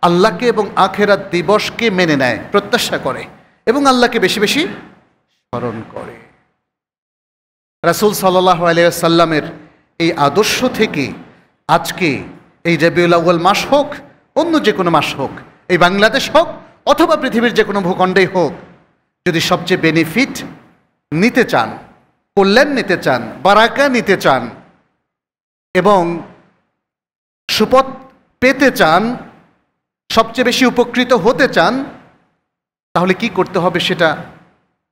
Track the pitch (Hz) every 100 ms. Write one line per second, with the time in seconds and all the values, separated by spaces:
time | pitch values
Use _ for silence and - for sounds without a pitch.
0 | 175 175 214 175 240 214 202 - 190 -
1 | 202 196 - 175 165 208 - - 233 185
2 | 175 143 127 104 - 202 202 233 - 151
3 | 139 120 - - _ _ - 269 277 254
4 | 240 233 180 - 208 180 - - - -
5 | _ _ _ _ - 120 120 110 107 107
6 | - 117 117 _ _ _ _ _ _ _
7 | _ _ _ _ _ _ _ _ 165 170
8 | 214 202 190 185 185 170 175 165 170 -
9 | 165 170 165 151 - - - _ _ -
10 | 170 165 143 156 214 - 254 - 214 165
11 | 120 85 - _ _ _ - 165 170 -
12 | 175 117 - - _ _ 170 165 165 160
13 | 170 170 165 170 180 202 - 285 285 -
14 | - _ _ - 330 311 208 196 175 160
15 | - - 131 - - _ - 180 180 196
16 | 214 262 - 302 339 - - _ - 285
17 | 330 311 254 226 233 185 202 202 175 185
18 | 185 185 185 185 151 175 - - _ _
19 | _ _ - 165 - 180 165 180 160 156
20 | 160 226 277 - - - _ _ _ _
21 | - 151 226 254 214 135 110 - - _
22 | _ _ _ - 196 214 294 262 - 165
23 | 156 127 110 - 185 202 226 233 285 247
24 | 196 185 165 135 117 - - _ _ _
25 | _ _ _ _ _ _ _ 185 180 196
26 | 170 170 - - _ _ _ _ _ _
27 | _ _ _ _ - - 220 254 262 -
28 | - _ _ - 254 277 277 - 160 170
29 | 226 247 - - _ _ _ _ _ _
30 | - - 226 - 247 240 247 247 240 247
31 | 247 247 190 - 262 185 170 254 277 -
32 | _ _ _ _ _ _ _ _ _ 165
33 | 185 185 233 185 170 185 175 175 - 165
34 | 165 147 - - _ _ _ _ _